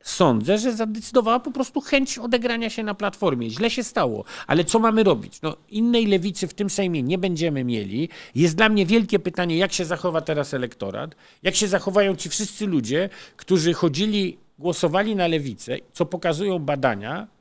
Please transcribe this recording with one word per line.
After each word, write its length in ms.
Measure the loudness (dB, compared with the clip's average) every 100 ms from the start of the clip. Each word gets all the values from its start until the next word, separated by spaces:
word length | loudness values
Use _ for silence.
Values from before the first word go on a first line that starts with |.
sądzę, 560 | -6 2 4 4 2 2
że 140 | 2
zadecydowała 680 | -2 -4 -6 -2 0 2 0
po 100 | -2
prostu 300 | -4 -4 -4
chęć 380 | 0 0 0 -4
odegrania 520 | -2 0 0 -2 -4
się 120 | -4
na 120 | -6
Platformie. 560 | -4 -4 0 0 0 -2
Źle 200 | -2 -2
się 140 | -2
stało, 400 | -4 0 0 -2 -8 -8 0
ale 180 | 2
co 140 | 4 4
mamy 240 | 4 6
robić? 380 | 4 4 0 -8
No, 140 | -8 -8 _
innej 360 | -2 2 4 4
Lewicy 400 | 2 0 -4 -6
w 60 |
tym 160 | -4 -4
Sejmie 320 | 0 0 0
nie 160 | 0 0
będziemy 460 | 0 0 0 0
mieli. 440 | -2 -2 -2 -4 -4 -8 -6
Jest 220 | 2 2 4
dla 120 | 4
mnie 180 | 4 4
wielkie 320 | 4 2 0
pytanie, 380 | -2 -4 0 0
jak 160 | 0
się 120 | -2
zachowa 360 | -4 -2 -2 -2
teraz 340 | -2 -2 -2
elektorat, 600 | -4 -6 -6 -8 -8 -10 -14 _ _
jak 120 | -2 0
się 120 | 2
zachowają 480 | 0 2 2 2 0
ci 120 | -4
wszyscy 380 | -6 -6 -6 -2
ludzie, 420 | 0 0 -2 -2 -8 -20 -10
którzy 380 | 0 2 2
chodzili, 640 | 2 0 0 0 0 -2 -6 _ -8
głosowali 580 | -4 0 0 0 0 0
na 100 | 0
Lewicę, 500 | 0 -2 -8 -8 -10 -6
co 140 | -4 -4
pokazują 520 | -2 -2 -2 -2 -2
badania 680 | -2 0 0 0 -6 -10 -12 _